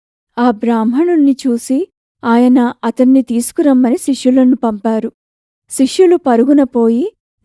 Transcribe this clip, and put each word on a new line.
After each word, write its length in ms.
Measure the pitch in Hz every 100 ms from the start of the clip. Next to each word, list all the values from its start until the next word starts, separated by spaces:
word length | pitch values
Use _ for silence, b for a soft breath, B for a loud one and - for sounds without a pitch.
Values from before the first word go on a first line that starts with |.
| _ _ _ -
ఆ 120 | 247
బ్రాహ్మణుణ్ణి 840 | 214 226 226 220 254 349 339 277 262 269
చూసి 420 | 233 - 262 381 _ _ _
ఆయన 480 | 233 233 247 247 240 -
అతన్ని 380 | 226 - 254 269
తీసుకురమ్మని 760 | 254 233 247 - 302 254 240 349
శిష్యులను 580 | - 254 254 262 254 240
పంపారు. 560 | 233 214 220 220 226 - _ _ _ _ -
శిష్యులు 460 | - 262 - 370 349
పరుగున 460 | 269 233 254 294
పోయి 500 | 262 240 226 233 381 - _ _